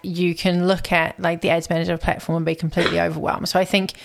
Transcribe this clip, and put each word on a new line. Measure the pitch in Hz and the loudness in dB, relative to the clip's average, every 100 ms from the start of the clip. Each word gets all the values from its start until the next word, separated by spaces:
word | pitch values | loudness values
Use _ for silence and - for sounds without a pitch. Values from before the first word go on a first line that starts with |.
you | 185 170 180 165 | -6 0 0 2
can | 185 175 180 | 0 2 2
look | 185 - | 0 2
at, | 175 160 - | 2 2 0
like, | 175 170 | -2 0
the | 170 | 2
Ads | 165 - | 0 2
Manager | 165 170 165 | -2 0 0
platform | - 156 - 165 | -2 -2 -2 0
and | 160 | 0
be | 160 | -2
completely | 160 - 165 170 | -2 0 0 2
overwhelmed. | 170 160 - - - | 0 -2 -2 -2 0
So | 180 | 0
I | 180 | 2
think | 202 190 - | 0 0 -8